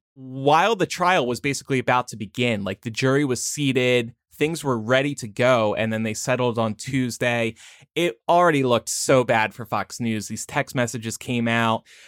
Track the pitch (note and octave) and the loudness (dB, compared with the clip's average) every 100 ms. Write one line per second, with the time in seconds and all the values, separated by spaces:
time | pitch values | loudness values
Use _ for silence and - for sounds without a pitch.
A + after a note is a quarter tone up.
0 | _ - C3 C3 C3+ D#3 G3 A3 E3+ - | _ -20 -14 -2 4 4 4 0 -2 0
1 | F3+ F#3 B2 A#2+ D3 C3+ - C3 A#2+ B2 | 2 2 2 -2 -4 -4 -2 -2 2 0
2 | - A2 G#2 - B2 G#2 G2 G2 A#2+ A2 | 0 -8 -10 -2 0 0 -4 -6 -8 -2
3 | C3 C3+ C#3+ A#2+ - - C#3+ C3 B2 B2 | 2 2 2 -2 -4 -2 0 2 2 2
4 | A#2 - _ - D3+ D#3+ C#3+ A#2+ A2 C3 | 0 -8 _ -4 -2 -2 -2 -2 2 0
5 | C#3+ C#3+ A2 G2 B2 B2 G#2+ - A2 A2 | 0 -4 -8 0 4 4 2 0 -2 -2
6 | A2 G#2 - B2 B2 A#2 A2+ G#2+ - C3+ | -4 -4 -2 0 0 0 -2 -4 -4 -2
7 | B2+ - B2 A#2+ A2+ A2+ - - _ D3+ | -2 -2 -2 0 -2 -6 -16 -20 _ -2
8 | F3 - - E3+ F3 C#3+ C3 A#2 - - | -2 -2 2 4 6 4 2 2 0 -4
9 | - C3+ B2 A2+ A2 - A2+ G#2+ F#2+ - | 2 4 4 2 0 -4 -6 -6 -6 -6
10 | A#2 A2 G2 A2 - C#3+ C3+ C3 A#2+ A2+ | -4 -4 -6 -10 -6 -4 -4 -2 -4 -4
11 | A2 - - A#2+ A#2 A#2 A2+ A2+ - - | -8 -8 -6 -2 0 2 2 0 -4 -20